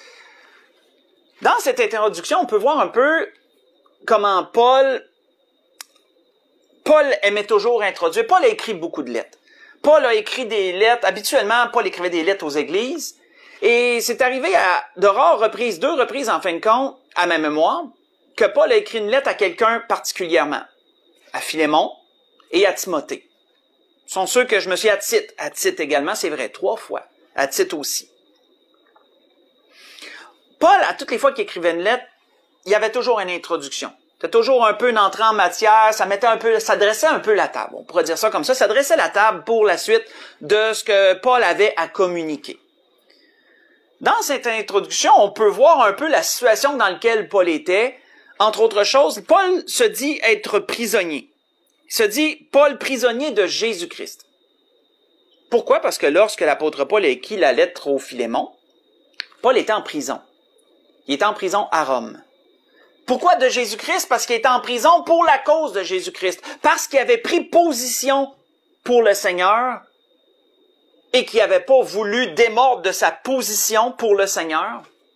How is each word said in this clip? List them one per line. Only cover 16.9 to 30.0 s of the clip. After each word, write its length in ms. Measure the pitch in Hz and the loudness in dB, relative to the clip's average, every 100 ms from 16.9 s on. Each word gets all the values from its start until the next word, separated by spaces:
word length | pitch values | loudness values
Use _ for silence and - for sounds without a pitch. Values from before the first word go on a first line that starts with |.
| - _ - | -8 _ -2
à 100 | 175 | 0
ma 120 | 165 | 0
mémoire, 460 | 156 151 170 311 302 _ _ _ _ - | 0 0 0 0 -8 _ _ _ _ 0
que 80 | 214 | 0
Paul 260 | 285 302 | 2 2
a 60 | 220 | 2
écrit 220 | 208 226 | 0 -6
une 100 | 208 | -2
lettre 180 | 269 262 | -2 -2
à 60 | |
quelqu'un 480 | 190 190 170 226 226 - | -2 -2 0 0 0 -4
particulièrement, 720 | 208 - - 175 165 151 135 - _ _ _ _ _ _ | -6 -6 -8 -2 0 0 -4 -10 _ _ _ _ _ _
à 80 | - | -12
Philémon 500 | - 156 151 156 190 - _ _ _ _ - | -8 -2 0 2 0 -6 _ _ _ _ -4
et 140 | 170 196 | 2 2
à 60 | |
Timothée. 580 | 185 190 156 - 139 _ _ _ _ _ _ _ _ - | 0 -6 -6 -6 -12 _ _ _ _ _ _ _ _ -12
Ce 60 | |
sont 120 | 190 185 | -6 -2
ceux 200 | 247 247 | 0 0
que 160 | 208 | -2
je 80 | 185 | -2
me 80 | 175 | -2
suis 120 | 214 | 0
à 60 | 196 | 0
Tite, 400 | - 226 - - | 0 -4 -4 -12
à 120 | 151 | -14
Tite 320 | - 190 180 | -4 -4 -4
également, 340 | 147 147 151 208 | -2 -2 -2 -4
c'est 140 | 175 | -6
vrai, 180 | 147 117 | -6 -10
trois 300 | - 190 220 | -6 -6 -6
fois, 260 | - - - _ _ - | -8 -12 -14 _ _ -6
à 120 | 135 | -4
Tite 260 | - 180 | -2 -4
aussi. 360 | 160 135 - - _ _ _ _ _ _ _ _ _ _ _ _ _ _ _ _ _ - - | -4 -8 -10 -10 _ _ _ _ _ _ _ _ _ _ _ _ _ _ _ _ _ -20 -20